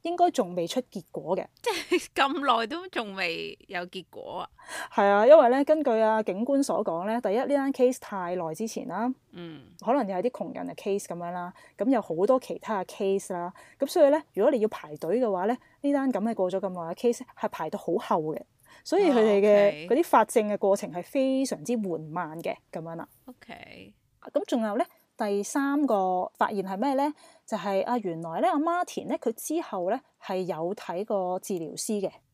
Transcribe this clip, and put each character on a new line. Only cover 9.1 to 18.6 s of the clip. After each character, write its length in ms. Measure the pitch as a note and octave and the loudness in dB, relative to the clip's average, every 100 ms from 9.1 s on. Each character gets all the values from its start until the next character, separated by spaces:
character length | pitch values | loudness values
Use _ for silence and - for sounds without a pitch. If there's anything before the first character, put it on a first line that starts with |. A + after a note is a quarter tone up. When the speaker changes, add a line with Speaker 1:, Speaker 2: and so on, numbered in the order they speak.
| C4 _ | -6 _
Speaker 2:
嗯。 320 | F3+ E3+ D3 - - | -16 -14 -16 -20 -8
Speaker 1:
可 80 | G#3+ | 0
能 140 | C#4 G3+ | 0 0
又 80 | F#3 | -2
係 120 | A#3 | -4
啲 0 | - G3 | -4 -10
窮 20 | |
人 140 | - - | -8 -10
嘅 60 | E3 | -8
case 300 | G#3 G3+ - | -4 -4 -6
噉 100 | F3 | -10
樣 160 | F3 | -8
啦， 200 | F3+ F3 - - - | -8 -10 -14 -20 -4
噉 140 | G#3 | 0
有 100 | B3 | 0
好 140 | - D#3+ | 0 0
多 140 | G#3 C4 | 2 2
其 180 | - F3 | 0 -10
他 240 | - G#3 | -4 -4
嘅 20 | F3+ - G3 G3 | -4 -4 0 0
case 140 | - | -2
啦， 180 | F3+ F3 - - _ | -8 -8 -12 -20 _
噉 60 | C#4 | -2
所 180 | F4+ C#4+ | 6 6
以 40 | |
呢， 120 | G3+ - | 6 -2
如 100 | - | 2
果 80 | A#3+ | 2
你 80 | C4 | 4
要 80 | G#3+ | -2
排 280 | - D#3 D3+ | -4 -14 -8
隊 200 | D#3+ A3+ | -2 0
嘅 100 | A#3 | 0
話 140 | F#3 G3 | 0 0
呢， 100 | B3+ _ _ | -2 _ _
呢 100 | C#4+ | 0
單 200 | C#4+ C4+ | 2 0
噉 80 | G3 A3 | 0 -2
嘅 20 | |
過 140 | A3 F#3 | 0 0
咗 120 | F#3+ | 0
咁 80 | G3 | -4
耐 240 | F3+ E3 | -6 -8
嘅 0 | |
case 280 | F3+ A#3+ A#3 - - | 0 0 0 -8 -6
係 120 | A3 | -6
排 200 | - D#3+ | -4 -6
到 100 | - | -6
好 80 | - | -2
後 360 | F3 - F#3+ D#3 | -2 0 0 0
嘅， 60 | - - _ | -6 -10 _